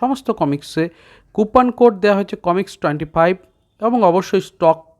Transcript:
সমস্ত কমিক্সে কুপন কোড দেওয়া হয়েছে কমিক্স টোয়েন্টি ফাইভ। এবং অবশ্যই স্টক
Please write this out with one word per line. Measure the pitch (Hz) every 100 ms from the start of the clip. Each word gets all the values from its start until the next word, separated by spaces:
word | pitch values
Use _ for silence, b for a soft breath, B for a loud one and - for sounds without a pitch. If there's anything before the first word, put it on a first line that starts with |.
সমস্ত | 247 262 -
কমিক্সে | 220 151 143 - - 151 b b b b
কুপন | - 208 254 247
কোড | 233 240 196
দেওয়া | 208 202
হয়েছে | 202 208
কমিক্স | 180 175 196 -
টোয়েন্টি | 160 147
ফাইভ। | 156 165 170 185 _ _ _ _
এবং | 220 240
অবশ্যই | 196 175 180 190
স্টক | - - 165 160 - _